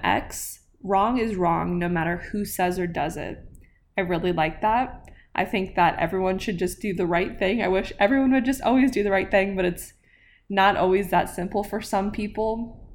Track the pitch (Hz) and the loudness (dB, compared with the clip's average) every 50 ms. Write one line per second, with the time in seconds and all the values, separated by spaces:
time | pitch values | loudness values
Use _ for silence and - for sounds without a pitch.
0 | - 175 196 247 - - - - - - - - _ _ _ _ - 185 202 190 | 0 0 0 0 -2 -6 -10 -10 -12 -12 -14 -16 _ _ _ _ -4 0 2 2
1 | 202 226 254 254 226 226 208 185 180 170 170 165 170 175 180 175 170 175 175 165 | 2 2 2 0 0 -2 0 0 2 2 2 0 0 -2 -2 -2 0 0 0 0
2 | 160 170 175 175 - - - 208 202 202 - - 180 180 180 190 175 175 165 160 | 0 -2 -2 -4 -6 -6 -6 -6 -6 -4 -2 -2 -2 0 0 -2 -4 -4 -2 -4
3 | 143 160 - 156 - - - - - - - - - - _ _ _ _ _ 208 | -4 -4 -4 -6 -8 -10 -10 -12 -14 -18 -20 -20 -20 -20 _ _ _ _ _ -4
4 | 185 170 180 160 156 180 175 165 156 156 160 - - 214 220 247 254 - - - | -2 0 0 0 0 0 2 2 0 0 0 0 0 2 2 2 0 -4 -8 -14
5 | - - - - - _ - - 190 190 - 196 190 180 - - 175 160 - - | -18 -20 -20 -20 -20 _ -4 -4 -2 -2 -2 -2 -2 -2 2 2 2 2 2 0
6 | 165 165 190 185 185 185 190 190 - - 190 165 180 180 - - - 208 180 180 | -2 -2 0 0 0 0 0 -2 -2 -4 -2 -2 -2 -2 -2 -4 -6 -4 -2 -2
7 | 180 170 170 170 196 226 - - 202 185 226 233 196 180 190 190 196 - - - | 0 2 2 0 0 -2 -2 -2 0 0 2 2 2 2 2 0 0 -2 0 2
8 | 202 202 269 269 269 254 262 262 233 262 277 269 - 226 247 262 254 262 254 214 | 4 4 4 4 4 4 4 4 2 0 -2 0 2 2 4 6 4 4 4 2
9 | 208 202 196 190 190 - - 196 190 196 196 190 185 180 170 - - - - _ | 2 2 2 0 2 2 2 2 2 2 0 0 0 0 -2 -4 -10 -16 -20 _
10 | _ _ _ _ _ _ _ _ _ - 202 190 190 202 196 - - 185 185 202 | _ _ _ _ _ _ _ _ _ -2 2 4 4 4 4 4 2 4 2 2
11 | 196 180 185 175 - - - - 175 180 - 202 208 208 202 214 208 - - 196 | 2 2 2 2 2 0 -4 -6 -6 -4 -2 -4 -2 -2 -6 -8 -4 -2 -2 -2
12 | 202 208 208 - 208 208 - 220 220 220 220 226 233 233 - - - - | -2 -2 -4 -6 -6 -6 -4 -4 -2 -2 -4 -4 -8 -10 -12 -16 -20 -20